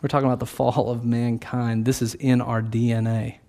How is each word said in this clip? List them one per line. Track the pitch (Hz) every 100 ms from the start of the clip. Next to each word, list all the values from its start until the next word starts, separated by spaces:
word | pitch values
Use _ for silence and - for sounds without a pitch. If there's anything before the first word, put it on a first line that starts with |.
We're | 143
talking | 143 135
about | 123
the | 120
fall | - 127 135 120
of | 120
mankind. | 117 120 120 113 - 123 120 113 113
This | 131
is | 113
in | - 135 123
our | 123 113
D | 110 113 120
N | 113 113
A. | 113 110 -